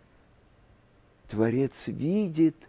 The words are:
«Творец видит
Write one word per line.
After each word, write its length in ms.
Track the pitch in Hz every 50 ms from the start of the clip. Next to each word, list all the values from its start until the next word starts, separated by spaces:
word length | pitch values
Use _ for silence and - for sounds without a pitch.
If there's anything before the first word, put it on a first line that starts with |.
| _ _ _ - _ _ _ _ _ _ _ _ - _ - _ _ _ _ _ _ _ _ _ _ -
«Творец 580 | - 104 110 113 113 127 135 127 - - -
видит 680 | - - - 123 151 185 214 214 185 160 156 165 160 151 - -